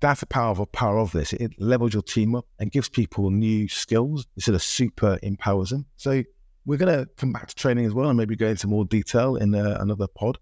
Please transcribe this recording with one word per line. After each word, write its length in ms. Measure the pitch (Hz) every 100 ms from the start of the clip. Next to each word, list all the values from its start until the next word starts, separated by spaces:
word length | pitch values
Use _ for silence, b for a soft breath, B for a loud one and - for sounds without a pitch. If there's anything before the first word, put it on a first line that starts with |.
that's 200 | 143 139
the 60 | -
power 240 | 135 117
of, 220 | 95 104
power 260 | - 117 104
of 140 | 104
this. 200 | 85 71
It 200 | - 117 -
levels 320 | 104 123 120
your 100 | 107
team 320 | - - 107
up 120 | 123 - -
and 140 | 107
gives 160 | 139 -
people 420 | - 110 - 98
new 380 | 98 110 107 104
skills. 580 | - - 113 131 151 127 -
It 60 |
sort 140 | - 95
of 60 |
super 560 | - - 120 - 107 98
empowers 480 | 101 98 - 98 95
them. 160 | 131 139 -
So 280 | 143 139 120 _ _ _
we're 140 | - 147
gonna 280 | 185 147 - -
come 160 | 131
back 140 | - -
to 80 |
training 320 | - 135 120 113
as 80 |
well 140 | 110 147
and 100 | 120
maybe 160 | 107
go 140 | 110 110
into 180 | 104 98
more 180 | 104
detail 520 | 98 110 - 120 131 127
in, 180 | 107
uh, 220 | 104 104 104
another 280 | 101 101 98
pod 280 | - 110 131